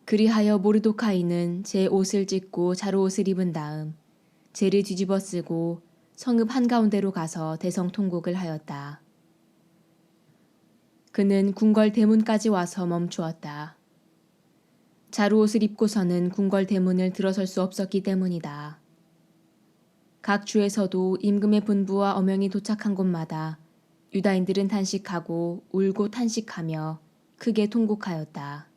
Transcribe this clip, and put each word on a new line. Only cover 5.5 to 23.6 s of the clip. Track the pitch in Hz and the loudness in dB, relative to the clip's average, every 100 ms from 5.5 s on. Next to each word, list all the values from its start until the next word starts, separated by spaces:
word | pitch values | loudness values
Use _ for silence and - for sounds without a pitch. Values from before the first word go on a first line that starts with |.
| 165 165 170 _ _ _ - | -2 -2 -4 _ _ _ -12
성읍 | - 233 226 | 0 0 2
한가운데로 | 262 240 240 214 202 196 | 2 2 4 2 2 -2
가서 | 190 160 170 160 160 | -2 -6 -6 -6 -4
대성통곡을 | 180 175 180 180 196 175 170 | -4 -2 -4 -2 -2 -2 -4
하였다. | 180 180 156 - 143 143 151 _ _ _ _ _ _ _ _ _ _ _ _ _ _ _ _ _ _ _ _ _ | -4 -4 -8 -10 -14 -12 -16 _ _ _ _ _ _ _ _ _ _ _ _ _ _ _ _ _ _ _ _ _
그는 | - 196 196 196 | 0 2 4 2
궁궐 | 196 220 214 214 | 2 4 6 4
대문까지 | 214 214 220 220 220 220 | 4 4 6 4 2 2
와서 | 196 175 190 180 | 0 0 -4 -2
멈추었다. | 170 175 - 165 160 151 147 151 _ _ _ _ _ _ _ _ _ _ _ _ _ _ | -2 -4 -4 -6 -6 -12 -12 -12 _ _ _ _ _ _ _ _ _ _ _ _ _ _
자루옷을 | - 202 214 214 220 | 0 4 4 4 2
입고서는 | 208 208 220 214 180 175 175 | 0 0 0 2 0 2 0
궁궐 | 185 196 196 190 | 0 0 0 0
대문을 | 196 185 185 185 | 2 2 2 0
들어설 | 185 190 190 190 | 0 -2 -2 -4
수 | - | -2
없었기 | 185 - 190 196 | -4 -4 -4 -2
때문이다. | 190 190 185 175 160 147 147 156 _ _ _ _ _ _ _ _ _ _ _ _ _ _ | -2 -2 -2 -4 -8 -10 -12 -14 _ _ _ _ _ _ _ _ _ _ _ _ _ _
각 | - 208 208 | -2 -2 0
주에서도 | 220 202 202 190 185 185 190 | 0 2 0 -2 0 0 0
임금의 | 208 202 214 208 | 0 2 4 2
분부와 | 214 202 190 196 202 196 | 2 0 0 0 0 2
어명이 | 190 190 196 | 0 2 0
도착한 | 196 196 214 208 190 | -2 -4 -4 -2 0
곳마다 | 185 170 160 160 156 160 | 0 -2 -4 -6 -8 -10